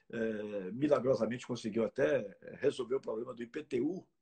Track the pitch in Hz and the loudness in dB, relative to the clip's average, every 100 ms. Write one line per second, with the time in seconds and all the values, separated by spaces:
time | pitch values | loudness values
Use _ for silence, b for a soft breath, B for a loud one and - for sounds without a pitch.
0 | _ 117 113 107 104 101 92 117 147 143 | _ -2 -2 -2 -4 -4 -4 -2 4 4
1 | 127 117 110 127 - 120 117 110 107 - | 6 2 2 -2 -6 -4 -2 0 0 2
2 | 147 139 101 - - - 135 123 113 131 | 2 2 0 -10 -16 0 0 0 -2 -2
3 | 123 113 123 120 117 156 147 123 143 185 | -2 -6 -6 -8 -8 -8 -4 0 0 -2
4 | - _ | -10 _